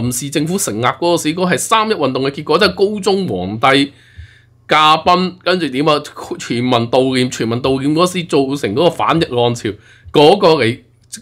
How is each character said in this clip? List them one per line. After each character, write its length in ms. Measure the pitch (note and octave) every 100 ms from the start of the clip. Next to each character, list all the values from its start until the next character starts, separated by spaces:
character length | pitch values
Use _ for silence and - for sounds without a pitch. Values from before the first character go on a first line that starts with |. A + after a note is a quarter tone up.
臨 80 | A#2+
時 160 | B2 C#3+
政 160 | D3+ D#3
府 100 | F#3+
成 160 | - G#2
立 40 |
嗰 280 | B2 - E3+
個 40 | E3+
時， 180 | D#3
嗰 100 | E3+ F#3
個 80 |
係 40 | D3
三 300 | - A3 G#3+
一 40 |
運 180 | G#3 C3+
動 120 | B2+
嘅 60 | C#3
結 140 | C#3+
果， 140 | D3 D#3
即 60 |
係 100 | G#3
高 260 | - G3 G#3
宗 280 | G3 G3 F3
皇 320 | F#2 F#2 A2
帝 320 | C3+ C#3 C#3+ - _ - - _ _ _ -
駕 340 | D#3 D#3 D#3+
崩， 320 | F#3 F3 F#3 -
跟 180 | - F#3
住 80 | D3+
點 180 | B2+ D#3
啊？ 140 | D3 C#3+ - - F3
全 240 | - A#2+
民 100 | B2 B2 A#2
悼 240 | B2+ C3
念， 160 | B2+ B2+
全 160 | - A2+
民 120 | A#2+
悼 180 | C3+ C3+
念 140 | C#3
嗰 160 | D#3 F3+
時 140 | F#3
造 140 | E3+ D#3 C3+ C#3+
成 180 | A2
嗰 100 | A2+
個 60 | E3+
反 280 | - G#2 D#3+
日 60 | E3
浪 240 | A#2+ A#2+
潮， 140 | A#2+ A2 G2+ _ - -
嗰 240 | - D3+ G3
個 100 | F#3
嚟， 240 | D#3 A#2 - _ _ _ -